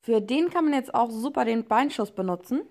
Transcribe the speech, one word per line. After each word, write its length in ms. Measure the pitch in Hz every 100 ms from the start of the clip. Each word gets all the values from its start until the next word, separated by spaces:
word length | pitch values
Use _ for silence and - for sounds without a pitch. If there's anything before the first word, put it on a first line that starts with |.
Für 160 | - 226
den 300 | 208 262 349
kann 140 | 349
man 100 | 311
jetzt 200 | 277 -
auch 160 | - 233
super 340 | 220 254 269
den 200 | 233 226
Beinschuss 460 | 220 226 285 - 208
benutzen 520 | - 190 180 - 262 -